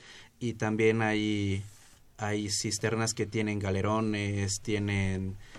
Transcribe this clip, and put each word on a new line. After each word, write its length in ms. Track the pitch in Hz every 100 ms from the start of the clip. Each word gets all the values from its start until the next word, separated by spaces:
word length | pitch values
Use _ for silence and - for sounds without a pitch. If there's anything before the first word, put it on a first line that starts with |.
| - - - -
y 140 | 120
también 480 | 104 110 110 110 113
hay, 640 | 110 107 107 104 101 98 98 - - - - -
hay 320 | 104 104 104
cisternas 640 | - 113 101 110 110 113
que 120 | - 104
tienen 340 | 113 107 104
galerones, 1040 | 98 98 98 110 110 104 101 101 101 -
tienen, 760 | - 104 101 101 95 95 95 95 -